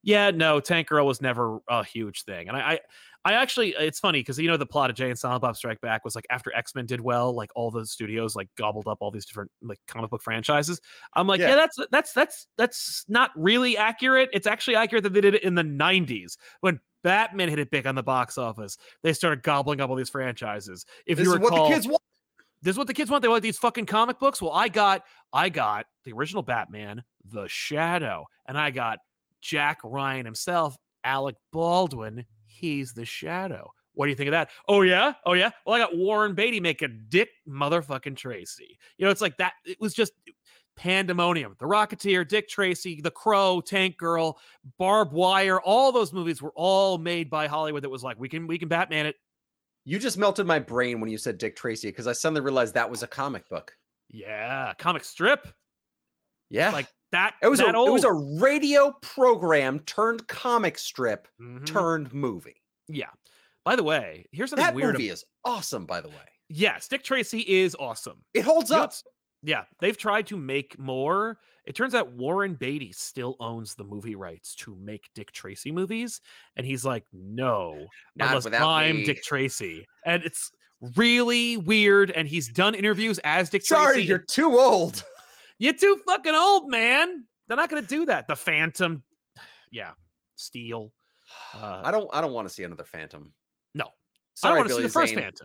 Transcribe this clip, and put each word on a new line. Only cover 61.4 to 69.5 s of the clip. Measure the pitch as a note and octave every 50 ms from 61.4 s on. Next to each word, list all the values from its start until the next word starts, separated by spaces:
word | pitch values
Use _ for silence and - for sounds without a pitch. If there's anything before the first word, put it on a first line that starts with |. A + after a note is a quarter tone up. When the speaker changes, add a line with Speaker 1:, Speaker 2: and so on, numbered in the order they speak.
Speaker 1:
Mm-hmm. | A#2 A#2+ B2 B2+ C#3+
Speaker 2:
turned | D#3 D#3 G3+ F3 E3 E3 D#3+ C#3+ B2
movie. | A#2+ C#3+ C#3+ B2 G2+ F2 - - _ _ _ _ _ _ _ -
Speaker 1:
Yeah. | D#3 C#3 - - _ _ _ _ _ _ _ _ _ _ _
By | F3 A#3
the | B3
way, | F3 D3+ D#3 C#3+ A2 F2 D#2 E2 F2+ _
here's | - D3+ B3 C4
something | D4 - D#4+
Speaker 2:
That | F4 D#4+
Speaker 1:
weird | C#4 C#4+ - -
Speaker 2:
movie | - A#2+ G2
Speaker 1:
ab- | E2+
Speaker 2:
is | - - _ _ _ -
awesome, | B3 A#3+ G#3 - - C#3+ A2 F2
by | D#2 F2+ E2+
the | - D3+
way. | - - - _ _ _ _ _
Speaker 1:
Yes, | D#3 D3+ G3+ - - - - -
Dick | C4+ C4+ -
Tracy | - C4 B3+ A3+ - - A3
is | G#3 F#3 F#3+ F#3 F#3 F3+ F3+ -
awesome. | C#3 B2 A2+ - - A2 - _ _ _ -
Speaker 2:
It | A#3+
holds | F#3+ B3+ D#4+ E4 C4 G#3+
Speaker 1:
You | C4
know | D#4+
Speaker 2:
up. | D4 -
Speaker 1:
what's, | - - _ - _ _ _ _ _ _
yeah, | - D3+